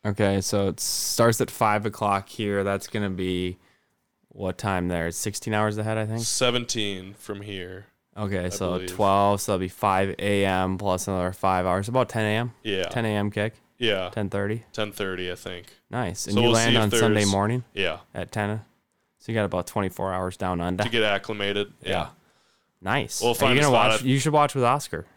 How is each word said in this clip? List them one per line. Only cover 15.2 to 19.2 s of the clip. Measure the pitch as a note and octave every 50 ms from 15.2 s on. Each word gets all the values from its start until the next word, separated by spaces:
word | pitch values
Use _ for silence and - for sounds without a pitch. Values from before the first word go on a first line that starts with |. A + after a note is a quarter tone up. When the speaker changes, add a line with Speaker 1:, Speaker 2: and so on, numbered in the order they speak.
| F2+ F2+
Speaker 2:
I | F2
think. | - - F#2 F2+ F2 F2 - - _ _ _
Speaker 1:
Nice. | - B2+ A#2+ F2 F2 - -
And | - G2+
Speaker 2:
So | A2+
Speaker 1:
you | A#2+
Speaker 2:
we'll | A#2 A2+
Speaker 1:
land | A2+ A2+ A#2
Speaker 2:
see | B2
if | A#2+ A2
Speaker 1:
on | G#2
Sunday | F#2+ A#2 A2+ G#2+ G#2 G#2+
Speaker 2:
there's | G#2 G2+
Speaker 1:
morning | G2 G2 G2+ G#2+ A#2+ B2 A#2+ _ _
Speaker 2:
Yeah. | G2 F#2+ E2+ D#2+ D#2+ - _ -
Speaker 1:
at | - F2+ -
ten? | - A2 G#2 G2+ G#2+ A2 - _ _ _ _ _ _ _ _ _ _
So | _